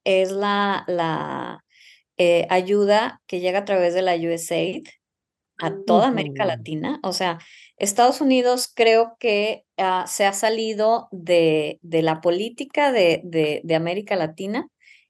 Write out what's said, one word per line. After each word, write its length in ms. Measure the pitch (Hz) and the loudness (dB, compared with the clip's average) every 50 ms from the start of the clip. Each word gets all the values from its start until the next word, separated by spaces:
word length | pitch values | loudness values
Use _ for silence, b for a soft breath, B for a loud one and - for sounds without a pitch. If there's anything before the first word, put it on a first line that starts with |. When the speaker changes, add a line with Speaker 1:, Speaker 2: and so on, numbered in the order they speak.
| - | -2
Speaker 1:
es 260 | 196 190 190 190 185 | 0 2 2 2 0
la, 540 | 196 196 202 202 202 202 202 202 196 - - - | -2 -4 -2 -2 0 0 0 0 -2 -4 -4 -4
la, 760 | 180 170 165 160 156 156 147 147 135 135 127 117 - - _ b b b b b b b b b _ - | -4 -2 -2 -2 -2 -4 -6 -6 -8 -8 -8 -10 -12 -16 _ b b b b b b b b b _ 0
eh, 300 | 180 170 170 170 165 - | 2 4 4 2 2 2
ayuda 720 | 180 185 185 190 208 208 202 202 208 214 233 254 - _ _ - | 0 0 2 2 2 2 4 4 4 2 2 0 -6 _ _ -10
que 140 | 185 175 | -8 -4
llega 180 | 175 185 180 202 | -2 -2 -2 -2
a 60 | 202 | -2
través 280 | 202 196 185 175 175 170 | 0 0 2 2 2 2
de 80 | 185 | 0
la 140 | 185 185 175 | 0 0 0
U 140 | 170 170 170 | 0 -2 -2
S 260 | 165 165 165 - 170 | -4 -4 -4 -4 -2
A 40 | 165 | -2
I 220 | 165 185 - 320 | -2 -2 -6 -8
D 100 | - - - _ _ _ _ _ _ _ _ _ _ _ _ - | -14 -16 -20 _ _ _ _ _ _ _ _ _ _ _ _ -6
a 140 | 170 156 - - - | -6 -6 -6 -6 -2
toda 220 | - 175 180 226 269 | 2 4 4 4 2
América 380 | 240 202 151 147 139 135 208 | 0 -2 -6 -6 -4 -2 -2
Speaker 2:
Ujú. 80 | 185 160 | -2 -2
Speaker 1:
Latina. 460 | - 160 165 156 151 170 226 302 - - | -6 -8 -8 -8 -6 -6 -6 -6 -6 -6
O 80 | 190 | -8
sea, 260 | 180 - 190 175 165 165 B B B B B B B | -6 -4 -4 -4 -4 -6 B B B B B B B
Estados 460 | - 196 202 202 - 240 254 262 - | -4 -4 -2 2 4 4 4 4 2
Unidos 500 | 302 269 262 254 247 247 247 254 - - _ | 2 2 2 4 4 2 0 0 -2 -8 _
creo 440 | - 226 226 220 226 233 233 233 _ | 2 4 4 6 4 4 2 -4 _
que, 460 | - 226 208 202 208 220 - - _ _ - - | -2 0 0 0 0 -2 -4 -8 _ _ -6 -2
ah, 280 | 190 185 185 185 175 - | -2 0 0 -2 -4 -6
se 180 | - - 202 | -2 0 0
ha 60 | 196 | 0
salido 800 | 196 - 226 220 220 226 220 220 220 208 214 220 233 233 233 - | 0 0 -2 0 0 0 -4 -4 -2 0 2 2 2 0 -2 -8
de, 680 | 196 180 165 180 175 170 165 160 156 156 151 151 - _ | -16 -12 -2 2 4 4 4 4 2 2 -2 -4 -8 _
de 200 | _ 165 165 160 | _ -2 -2 0
la 200 | 160 160 160 160 | 2 2 0 0
política 720 | - 175 175 185 214 233 226 - 277 269 - 302 294 277 254 | 0 0 0 0 -2 -6 -8 -10 -12 -6 -2 0 0 2 4
de, 260 | 220 180 170 160 156 160 | 4 4 4 4 0 -4
de, 340 | 180 165 160 156 151 147 - - | -4 -2 -2 0 0 -2 -4 -2
de 100 | 165 160 | -2 -2
América 400 | 160 165 170 175 208 202 - 208 | 0 0 -2 -6 -6 -4 -4 -4
Latina 540 | 185 160 156 160 - 190 196 214 262 359 - _ b b b b b b | -2 -2 -4 -6 -10 -10 -6 -6 -6 -8 -10 _ b b b b b b